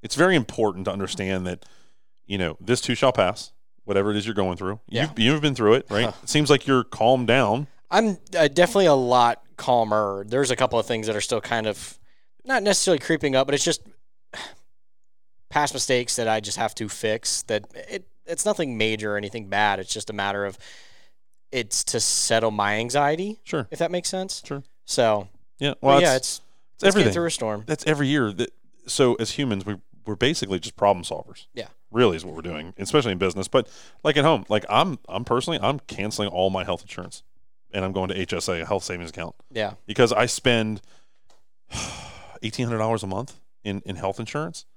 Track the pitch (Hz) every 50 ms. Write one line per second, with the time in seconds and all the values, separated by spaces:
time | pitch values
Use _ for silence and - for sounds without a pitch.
0 | - 113 - 139 170 185 190 156 113 - - - 113 104 90 92 95 104 92 101
1 | 98 90 - - 98 95 95 92 90 90 90 90 - - - - - - - -
2 | - - - - - - 98 98 92 82 78 - 90 95 123 123 - - 123 -
3 | - 131 123 - 98 90 98 - - - - - - - - - - - 101 98
4 | 98 104 104 104 101 113 107 98 95 92 90 87 98 92 104 107 - - - 117
5 | 110 - - 117 110 123 151 156 147 151 135 120 113 104 113 131 131 - 107 104
6 | 123 113 - - - - - 151 151 139 147 135 - 139 135 127 117 - - -
7 | 110 117 131 127 123 110 117 135 127 101 107 127 147 - - - - - - 196
8 | 233 214 190 - - - 185 175 160 143 139 170 175 170 - 202 190 165 143 135
9 | 127 120 123 123 120 120 117 - - - - - - - 123 120 113 107 107 107
10 | 107 101 98 98 101 107 117 131 143 123 127 - 131 123 - 117 107 - 120 110
11 | 110 110 107 104 - - 123 113 - - 117 113 110 110 101 - - - - -
12 | - - - - - - - - - 254 269 247 196 208 190 - - - 180 143
13 | - - 165 151 151 147 135 131 135 - 139 139 - 175 160 - - - - -
14 | - - - - - - - - - - - - - - - - - - - -
15 | - - - - - - - - - - - 151 147 143 - 135 - - 131 123
16 | 123 120 - - 117 113 110 110 107 104 98 - 120 107 - - 113 104 - -
17 | - 110 107 113 - - - - - - 110 104 104 - - 117 107 202 208 98
18 | - - - - - - 170 - - 214 208 - 170 139 120 110 110 110 110 107
19 | 107 107 104 104 101 101 - 117 107 95 98 101 107 104 101 95 95 - - 110
20 | - - 107 104 98 101 101 101 101 98 92 - - - - - - - - -
21 | - - - - - - - - - - - 127 117 101 - - - - - 120
22 | - - - - - - 117 113 110 113 107 104 101 101 104 107 117 120 123 147
23 | 143 143 151 160 190 208 214 - - - - 156 123 - - - 170 165 180 180
24 | 170 - - 185 185 190 - - - - 147 139 135 - - - - - - -
25 | 120 113 107 104 98 95 - - - - - - 139 143 - - - 135 139 139
26 | 175 165 131 131 - - - - - - - - - - - - - 196 196 208
27 | 156 113 98 170 170 165 160 - 123 110 107 104 110 113 156 151 - 156 156 143
28 | 147 131 147 151 123 107 101 92 113 - - - - - - - - - - -
29 | 139 123 113 - 113 - - - 147 131 107 98 92 101 104 95 - - - -
30 | - 107 104 92 123 135 165 - - 98 95 90 - - - - 104 101 98 90
31 | 82 - - 78 - - - - - - - 120 110 - - - - - 104 113
32 | 123 104 87 82 80 92 76 80 80 87 80 76 78 87 95 - 98 - - 151
33 | 127 120 95 90 95 92 82 98 95 - - 135 110 - - - - - - -
34 | - 151 143 147 135 160 160 113 - - 104 107 - - 104 117 160 190 147 -
35 | - - 90 98 120 - 120 123 - - 165 135 - 113 139 143 - - - -
36 | 98 110 - - 104 98 82 90 92 95 92 95 90 92 90 85 - - - -
37 | 90 - - - - - - - - - - - - - - 95 92 95 95 95
38 | 92 92 95 95 95 - - 87 - - 90 85 82 - 104 95 - - 92 87
39 | 87 82 - - 82 85 - - - - 135 117 107 98 98 - - - 107 -
40 | 127 113 - 104 120 120 - - - 131 120 113 110 110 107 101 - - - -
41 | - - - - - - - - - - - - - - - - - - - -
42 | - - - - - - - - - 110 - - 127 117 117 110 110 110 113 107
43 | - 95 95 98 127 - - - - - - - - 104 98 101 - - 92 82
44 | 87 95 98 - 117 107 - 147 156 165 165 - - - -